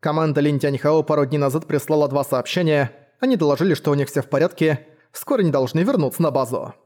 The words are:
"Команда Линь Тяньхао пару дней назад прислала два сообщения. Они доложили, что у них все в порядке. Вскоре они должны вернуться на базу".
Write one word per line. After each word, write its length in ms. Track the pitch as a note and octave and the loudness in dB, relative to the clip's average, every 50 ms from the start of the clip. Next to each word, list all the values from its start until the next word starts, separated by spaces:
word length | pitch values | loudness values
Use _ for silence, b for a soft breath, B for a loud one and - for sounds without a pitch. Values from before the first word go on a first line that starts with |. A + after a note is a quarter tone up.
"Команда 400 | - D#3+ D3+ D#3 D#3+ D#3 C#3+ D3 | -2 -2 0 0 0 0 2 2
Линь 180 | C#3+ D3 D3 C#3 | 2 2 0 0
Тяньхао 440 | - D3 C#3 C3+ - D3 D3+ D#3+ D3+ | 0 -2 -2 0 0 2 2 2 2
пару 240 | - D#3 D3+ C#3+ | 2 2 0 0
дней 120 | C3+ C#3 D3 | 0 0 0
назад 280 | C#3+ C#3 C3 D#3+ D#3 | 0 0 -2 -2 -4
прислала 420 | - - D3 - - D#3 D3+ D3 C#3 | -2 -4 -4 -2 0 0 2 2 0
два 160 | C3 C#3+ C3+ | 0 -2 -2
сообщения. 680 | - - B2+ B2 - - F#3 F3+ D#3+ D3+ C#3+ C#3 B2 - - - _ _ _ | 0 -2 -2 -2 -2 -2 0 0 2 2 2 0 -2 -4 -14 -20 _ _ _
Они 160 | - C4 C4 | -2 0 0
доложили, 380 | G3 E3 D3 C#3+ C3+ E3 G3 E3 | 2 2 2 2 2 2 0 0
что 160 | C#3+ - D#3 | 0 0 0
у 40 | C#3+ | 0
них 140 | C#3+ C#3 - | 0 0 -2
все 140 | - - B2+ | -2 -6 -4
в 60 | - | -2
порядке. 580 | - C3+ D#3 F#3 - - E3 D#3 D3+ B2+ - b b b b b b | 0 0 0 0 0 0 0 0 0 0 -4 b b b b b b
Вскоре 300 | - - - C#4+ B3 G3 | -16 -4 -2 0 2 2
они 80 | E3 | 2
должны 300 | C#3+ C#3+ C3 B2 - D#3+ | 2 0 0 0 0 0
вернуться 420 | F3 A3 C#4 G3+ D3+ C3 - - E3+ | 0 2 2 0 0 -2 0 0 -2
на 80 | D#3 | 0
базу". 440 | B2+ C#3 C3 A#2 A#2+ - - - - _ _ | 0 0 -2 -2 -4 -6 -6 -8 -14 _ _